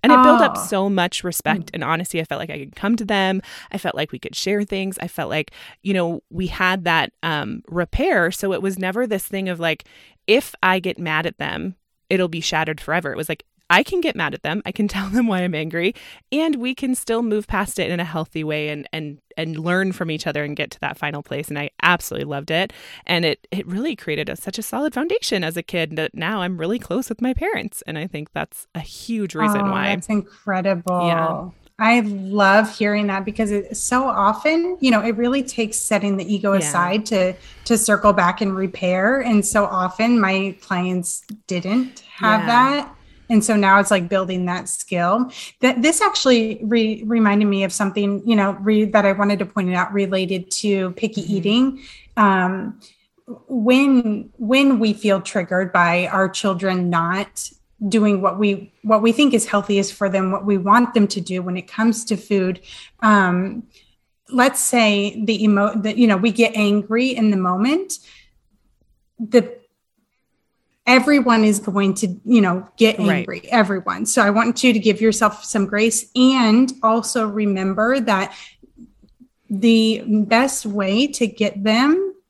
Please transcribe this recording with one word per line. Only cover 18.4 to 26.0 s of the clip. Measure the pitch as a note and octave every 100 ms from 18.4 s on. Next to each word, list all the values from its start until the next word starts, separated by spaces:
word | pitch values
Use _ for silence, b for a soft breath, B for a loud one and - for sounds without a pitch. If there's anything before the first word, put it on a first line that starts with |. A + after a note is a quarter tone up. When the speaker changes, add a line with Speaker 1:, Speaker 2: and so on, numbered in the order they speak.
Speaker 1:
way | D#3 D3+ D3+
and, | D3 -
and, | D#3+ D3+ C#3+ _ -
and | D#3+ D#3
learn | E3 F3+ F#3+
from | F3+ E3+
each | D#3 E3
other | D3
and | D3 D3
get | D3+
to | -
that | C#3+ C#3+
final | D3 D3
place. | - C#3 D3
And | D3
I | D3 -
absolutely | E3+ F3 - D#3+ C#3+
loved | C#3+ D#3
it. | E3 G3 B B B -
And | F3 E3
it, | - _
it | F#3+ E3+
really | F#3+ D4 A3+
created | - D3 D3+
a, | -
such | - G3
a |
solid | - B3 D4+
foundation | B3 E4 A4 - G3+
as | D#3+ E3+
a |
kid | - F3+ D#3+
that | D#3